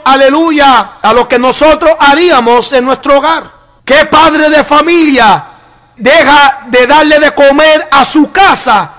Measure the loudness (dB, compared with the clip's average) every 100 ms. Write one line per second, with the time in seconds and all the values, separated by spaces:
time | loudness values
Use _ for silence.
0 | -2 0 2 0 0 0 2 0 -2 -6
1 | -2 -2 0 -2 -2 0 0 0 0 0
2 | 0 2 2 0 0 -2 0 -4 -2 -4
3 | -2 -2 0 -6 -8 -20 _ _ -4 -2
4 | 0 0 0 0 0 0 0 -2 0 0
5 | 0 0 0 0 -4 -20 _ _ _ _
6 | 0 0 2 2 2 -2 -4 -2 2 2
7 | 2 0 0 0 2 2 2 0 0 -2
8 | 0 0 -2 0 0 0 -2 -2 -4